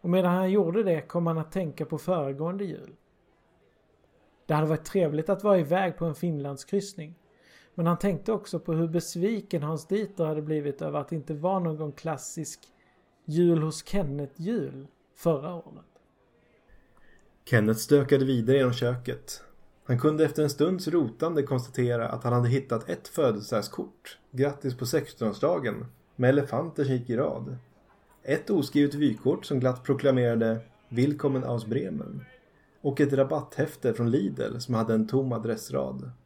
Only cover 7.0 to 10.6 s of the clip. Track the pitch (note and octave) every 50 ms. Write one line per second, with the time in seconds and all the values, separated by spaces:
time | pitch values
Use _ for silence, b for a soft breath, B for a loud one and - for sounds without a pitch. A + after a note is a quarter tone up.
7 | D#3 D3+ E3+ _ _ _ b b b b b b b b b - E3+ E3+ F3 E3+
8 | - G3+ F#3 D3 - - A3 F#3+ - - - D#3+ - - E3 D#3+ E3+ E3 D#3+ E3+
9 | E3 - - F3 F3 G#3 A#3 G#3 - - - D#3+ C#3 D3+ D#3+ D#3 D#3 _ G3 G#3
10 | G#3+ G3 G3 - E3 D#3 D#3 D3+ D3+ D#3 D#3 D3+